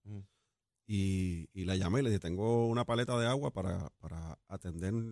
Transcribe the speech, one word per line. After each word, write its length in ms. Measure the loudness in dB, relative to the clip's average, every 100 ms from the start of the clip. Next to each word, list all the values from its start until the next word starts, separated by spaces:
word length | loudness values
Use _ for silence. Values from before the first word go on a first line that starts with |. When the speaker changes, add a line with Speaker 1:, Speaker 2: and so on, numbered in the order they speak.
Speaker 1:
Mm. 160 | -14 -14 -14 _ _ _ _ _ -4
Speaker 2:
Y, 640 | 0 2 2 0 -2 -6
y 140 | -6 -2
la 100 | 0
llamé 240 | 2 2
y 40 |
le 80 | 2
dije, 80 | 2
"Tengo 440 | 0 -2 2 4 4
una 180 | 2 2
paleta 340 | 0 2 2
de 80 | 2
agua 240 | 2 -2
para, 380 | -2 -2 -2 -6 -10
para 420 | -12 -10 -10 -12 _
atender, 460 | -10 -8 -4 -2 -2 -4